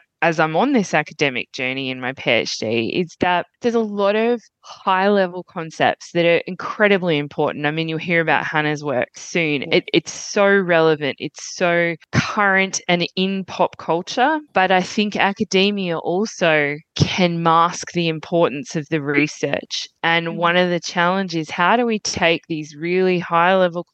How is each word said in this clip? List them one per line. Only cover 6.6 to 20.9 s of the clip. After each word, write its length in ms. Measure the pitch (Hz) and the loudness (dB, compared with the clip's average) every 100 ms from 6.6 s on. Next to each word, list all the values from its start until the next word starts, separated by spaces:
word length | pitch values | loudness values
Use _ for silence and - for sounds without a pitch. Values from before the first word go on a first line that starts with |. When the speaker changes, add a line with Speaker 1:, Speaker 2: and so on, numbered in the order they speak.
| - - 208 196 175 147 | -10 0 2 4 2 0
Speaker 1:
important. 480 | 147 - 143 120 | -2 -2 -2 0
I 60 | 147 | -4
mean, 180 | 156 160 | -2 -4
you'll 100 | 160 | -4
hear 220 | 165 170 | -2 0
about 240 | 160 143 | 2 0
Hannah's 400 | - 160 151 151 | 0 0 0 -2
work 240 | 147 123 - - | -2 -2 -4 -6
soon. 460 | - 180 160 143 | -6 -2 -2 -2
Speaker 2:
Yeah. 140 | 160 170 | 0 -2
Speaker 1:
It, 80 | - | 0
it's 180 | - - | -2 -2
so 420 | - - 214 196 | -12 -6 0 4
relevant. 640 | 202 180 165 160 151 147 - | 4 4 4 4 2 -2 -6
It's 380 | - - - - | -8 -10 -14 -2
so 400 | 180 170 170 165 _ | 0 2 0 -4 _
current 680 | - - - 202 190 190 - - | -2 -2 0 2 4 0 -4 0
and 180 | 175 170 - | 0 0 -2
in 280 | 190 196 185 | -2 -2 -6
pop 320 | - 175 - | -2 -2 -2
culture. 600 | - 165 185 - 254 311 302 | -4 -4 -2 0 0 0 -2
But 180 | - 185 | 0 4
I 120 | 185 | 2
think 340 | 185 - 208 196 | 2 -2 -2 2
academia 840 | 185 196 220 190 196 202 185 165 | 0 0 0 2 2 0 -4 -4
also 800 | - 175 214 - 175 156 143 147 - - | -2 -2 -2 0 2 2 0 -4 -10 -2
can 460 | - - 180 170 | 0 2 0 2
mask 500 | 165 165 170 170 - | 4 4 4 0 -6
the 160 | 175 170 | -2 -2
importance 680 | 160 - 175 160 143 131 170 | -4 -2 2 2 0 -6 -8
of 100 | 143 | -4
the 120 | 156 | -4
research. 840 | 143 143 151 - 143 143 - - - _ | 0 0 0 -2 -4 -4 -4 -8 -10 _
And 260 | 165 165 170 | 0 0 0
Speaker 2:
Mm. 80 | 165 | 0
Speaker 1:
one 200 | 170 175 | 2 4
of 120 | 180 | 2
the 100 | 175 | 0
challenges, 680 | - | -4